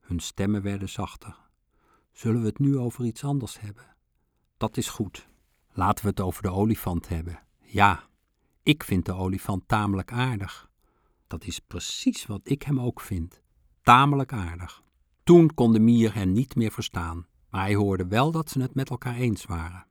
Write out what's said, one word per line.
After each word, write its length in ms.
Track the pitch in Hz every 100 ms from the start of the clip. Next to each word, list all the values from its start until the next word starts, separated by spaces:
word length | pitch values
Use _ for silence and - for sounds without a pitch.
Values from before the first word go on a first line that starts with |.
Hun 200 | _ 87
stemmen 420 | - - 98 104
werden 260 | 98 101 98
zachter. 480 | - 98 - - - _ _ _ _ _ _ _
"Zullen 280 | _ 113 117
we 60 | 110
het 120 | -
nu 200 | 139 139
over 260 | 120 -
iets 200 | 120 110
anders 360 | 143 143 131 -
hebben?" 360 | 104 104 - _ _ _ _ _ _ _
"Dat 200 | 110 -
is 120 | -
goed. 400 | - 101 - - _ _ _ _
Laten 320 | - 95 104
we 60 | 104
het 100 | 98
over 220 | 92 -
de 80 | 104
olifant 580 | 92 107 110 - 85 -
hebben. 340 | 82 85 82 _ _
Ja, 480 | _ 101 101 82 - _ _ _ _ _
ik 220 | - 151
vind 200 | - 95
de 80 | 90
olifant 560 | 92 95 95 - 95 -
tamelijk 440 | 110 104 98 90
aardig." 580 | 117 127 113 95 - - _ _ _ _ _ _
"Dat 180 | -
is 140 | - -
precies 680 | _ 90 - - - - -
wat 140 | 101
ik 200 | - 139
hem 180 | - 139
ook 200 | 123 -
vind. 420 | - 92 82 _ _ _ _ _
Tamelijk 500 | - 123 143 143 135
aardig." 500 | 123 85 85 90 - _ _ _ _
Toen 320 | - 175 160
kon 180 | - 120
de 80 | 110
mier 340 | 113 117 110
hen 180 | 110 95
niet 220 | 98 127
meer 180 | - 110
verstaan, 540 | - 107 - 85 82 85 _ _
maar 120 | 95
hij 120 | 98
hoorde 320 | 101 101 95 90
wel 240 | 104 143
dat 200 | 165 156
ze 100 | 135
het 140 | 131
met 160 | 127 135
elkaar 260 | 131 131 120
eens 280 | 127 104
waren. 420 | - 85 80 90 -